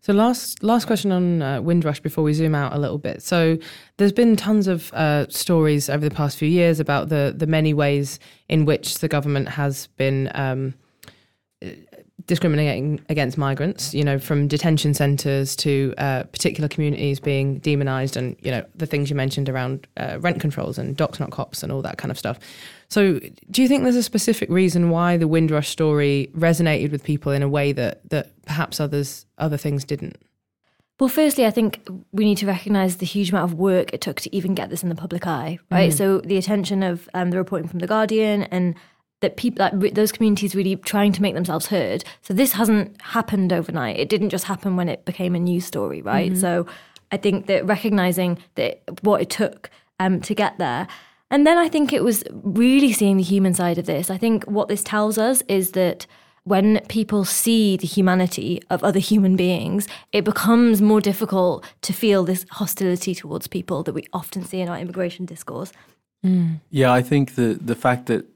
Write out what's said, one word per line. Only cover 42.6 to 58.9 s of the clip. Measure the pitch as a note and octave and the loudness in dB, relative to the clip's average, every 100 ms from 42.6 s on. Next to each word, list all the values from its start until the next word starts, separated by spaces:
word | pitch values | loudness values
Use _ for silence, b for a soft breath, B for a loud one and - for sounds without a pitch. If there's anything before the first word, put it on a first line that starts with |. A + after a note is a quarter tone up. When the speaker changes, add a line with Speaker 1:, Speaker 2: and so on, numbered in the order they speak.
| A3 G#3+ G3 - | 2 2 0 -8
Speaker 2:
happened | - A#3 A3+ G#3 F#3 | -6 -4 -2 0 0
overnight. | F3 E3+ F3 A#2+ - | 0 -2 -4 -4 -4
It | C#3 | -2
didn't | G3+ G3+ | 0 0
just | F#3 - | -2 -4
happen | - G3+ F3+ | -6 -2 -2
when | F3 | -2
it | - - | -4 -8
became | F3 F3+ | -6 -2
a | F3 | 0
news | F3 F3 | 0 -2
story, | F3+ C#3 G2+ D2 | -2 -6 -6 -6
right? | G2 A2+ F3+ | -2 0 0
Speaker 1:
Mm-hmm. | F#3 | 0
Speaker 2:
So | F#3 F3 F3 B B B _ | 0 0 -4 B B B _
I | G3+ | -2
think | G3+ F#3+ G3 | 0 -2 0
that | G3 F3+ | 0 2
recognising | G3+ A3+ G3+ F#3 F3 F3+ E3+ - - | -2 2 2 2 2 0 -2 -8 -4
that | A2+ - - F3 | -4 -4 -14 -4
what | G3+ G#3 | 0 2
it | F3+ | 0
took, | - G#3+ - - b b _ | -2 -4 -4 -20 b b _
um, | F#3 F#3 | 0 0
to | - G#3+ | -2 -2
get | G#3 G3+ | -2 -2
there. | E3 A#2+ F3+ B B B B | -4 -4 -6 B B B B
And | C#4 D4 | 4 6
then | E4+ | 6
I | E4 | 4
think | D#4+ C#4+ | 2 0
it | D4 | 2
was | A#3 G#3 - - | 2 0 -4 -8
really | G#3 F#3+ A#3+ C4+ C#4 | -4 2 4 6 4
seeing | G#3+ G3+ F#3+ | 4 4 4
the | |
human | F3+ G3 F#3+ | 4 4 4
side | F3 F3 E3+ | 2 0 0
of | E3 | -2
this. | D3+ F3 | -2 -2
I | F#3+ | -2
think | A3+ A3 - | 0 0 0
what | G3+ - | -2 0
this | G#3 | -2
tells | - G#3+ G#3+ G#3+ | -2 0 0 2
us | A3 C4 - | 2 2 2
is | G3 F#3 | 0 0
that | F#3 F3+ - - b b b | 0 0 0 -10 b b b
when | - F#3+ G3+ G#3+ G#3 | 0 2 4 2 0
people | A3+ G#3+ G#3 | -4 0 0
see | F#3 - - A3+ G#3+ F#3 | 0 0 2 4 4 2
the | E3 | -2
humanity | - F#3 F#3 F3+ - A2 F3 - | 2 2 4 0 -2 -6 -6 -4
of | F3+ | -2
other | - | 0